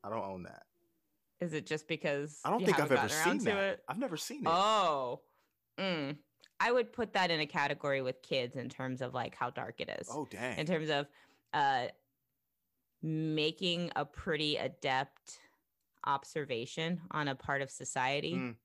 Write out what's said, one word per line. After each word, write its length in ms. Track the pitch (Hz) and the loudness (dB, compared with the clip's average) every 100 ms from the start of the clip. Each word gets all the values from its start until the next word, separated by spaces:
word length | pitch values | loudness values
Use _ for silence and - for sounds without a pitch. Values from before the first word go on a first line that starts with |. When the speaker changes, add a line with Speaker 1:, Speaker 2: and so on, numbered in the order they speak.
Speaker 1:
I 60 | 101 | -4
don't 140 | 110 | -4
own 180 | 98 92 | -4 -6
that. 200 | 87 - - _ _ _ _ _ _ _ | -10 -16 -20 _ _ _ _ _ _ _
Speaker 2:
Is 120 | 175 | -6
it 140 | 156 143 | -4 -4
just 200 | 156 - | -6 -4
because 540 | 160 160 143 147 - | -2 0 0 -4 -6
Speaker 1:
I 60 | 135 | -2
don't 80 | 214 | 2
Speaker 2:
you 80 | 185 | 4
Speaker 1:
think 140 | 151 | 4
I've 80 | - | 4
Speaker 2:
haven't 100 | - | 4
Speaker 1:
ever 100 | 117 | 4
Speaker 2:
gotten 80 | 151 165 | 2 2
around 120 | 190 | 4
Speaker 1:
seen 40 | 190 | 2
Speaker 2:
to 60 | 202 | 2
Speaker 1:
that. 80 | 139 | 0
Speaker 2:
it? 100 | - - | -2 -6
Speaker 1:
I've 100 | 170 | -4
never 180 | 262 156 | -4 -4
seen 240 | - 302 | -6 -2
it. 80 | 160 | 2
Speaker 2:
Oh. 720 | 170 202 220 180 143 127 143 _ _ _ _ _ - | 4 6 6 4 2 0 -6 _ _ _ _ _ -4
Mm. 380 | 190 170 139 147 _ _ - _ | -2 0 -2 -6 _ _ -20 _
I 140 | 214 | 4
would 200 | 247 240 | 4 2
put 200 | - 220 | -2 -2
that 180 | 196 180 | 2 4
in 80 | 160 | 4
a 80 | 151 | 2
category 560 | 165 143 143 147 135 | 2 2 2 2 2
with 180 | 127 - | 0 -4
Kids 340 | - 139 123 135 | -2 0 0 -4
in 120 | 123 | -8
terms 320 | - 131 127 | -6 -4 -4
of, 140 | 127 | -4
like, 220 | 127 117 - | -2 -4 -4
how 140 | 123 | -4
dark 300 | 123 - - | -4 -8 -6
it 80 | - - | -8 -6
is. 80 | - | -6
Speaker 1:
Oh, 160 | 139 143 | -6 -8
dang. 300 | 107 123 110 | -6 -6 -2
Speaker 2:
In 80 | 156 | 0
terms 240 | 170 156 | 0 0
of, 160 | 143 147 - - _ _ | -2 -2 -12 -20 _ _
uh, 340 | 151 139 131 123 - _ _ _ _ _ _ _ _ _ _ | 2 4 2 0 -8 _ _ _ _ _ _ _ _ _ _
making 880 | 160 156 160 156 151 160 185 175 175 - | -2 0 0 2 0 0 0 0 0 -2
a 80 | |
pretty 520 | 151 - - 151 151 147 | -4 -6 -2 0 2 0
adept 840 | 131 - 143 131 139 - - - - _ _ _ _ _ | -2 -2 0 0 0 -8 -20 -20 -20 _ _ _ _ _
observation 960 | - 139 - 160 143 117 123 - 165 175 170 | -2 -2 -2 -6 -2 -4 -4 -4 -2 -2 -4
on 180 | 156 147 | -2 -2
a 60 | |
part 280 | 135 - 139 | -2 -2 -2
of 80 | 135 | -2
society, 640 | - 131 135 127 143 156 | -6 -6 0 2 0 0
Speaker 1:
Mm. 220 | 127 127 113 | -4 -4 -8